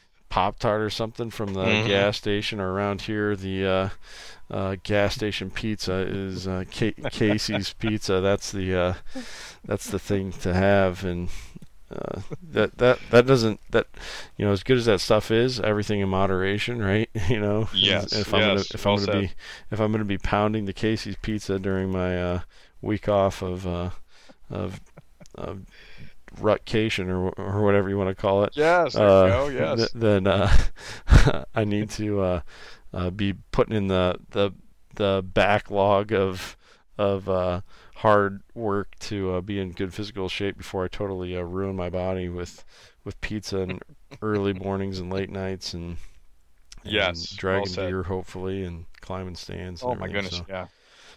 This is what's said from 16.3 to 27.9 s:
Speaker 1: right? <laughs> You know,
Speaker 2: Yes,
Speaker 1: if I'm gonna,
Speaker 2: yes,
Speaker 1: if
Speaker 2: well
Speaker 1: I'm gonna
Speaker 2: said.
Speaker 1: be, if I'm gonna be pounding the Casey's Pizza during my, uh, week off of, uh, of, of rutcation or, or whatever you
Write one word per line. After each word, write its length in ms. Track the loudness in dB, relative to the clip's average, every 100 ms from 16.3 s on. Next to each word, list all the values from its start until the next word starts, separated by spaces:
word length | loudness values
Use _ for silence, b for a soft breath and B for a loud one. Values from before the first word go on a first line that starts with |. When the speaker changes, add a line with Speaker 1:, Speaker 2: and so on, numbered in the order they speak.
| 2 0 0 -2 -2
Speaker 1:
right? 260 | 0 2 0
<laughs> 140 | -2 0
You 100 | 2
know, 280 | 2 0 0
Speaker 2:
Yes, 400 | 2 2 2 0
Speaker 1:
if 220 | -2 0
I'm 60 | 2
gonna, 140 | 4 2
Speaker 2:
yes, 140 | 0
Speaker 1:
if 100 | -2
Speaker 2:
well 100 | 0
Speaker 1:
I'm 60 | 2 2
gonna 60 |
Speaker 2:
said. 80 | 0 0
Speaker 1:
be, 40 | -4 B B B
if 100 | -2
I'm 120 | 0
gonna 120 | 0
be 140 | -2 -2
pounding 460 | 0 2 2 0
the 80 | -4
Casey's 440 | -2 0 0 -4 -8
Pizza 360 | -6 -4 -2 -2
during 300 | 0 0 0
my, 280 | 0 -2 -2
uh, 200 | -2 -2 -6 b b b
week 280 | -4 -2 0
off 340 | 2 2 0
of, 240 | -4 -4 -4
uh, 240 | -4 -4 -6 -12 B B B -12
of, 300 | -8 -6 -8 -16 -20 -20 -20 -20 -12
of 240 | -10 -10 -14 B B B B B -16 -2
rutcation 680 | 2 2 0 0 0 -2 -2
or, 200 | -2 -2
or 320 | -4 -4 0
whatever 240 | 4 4
you 80 | 4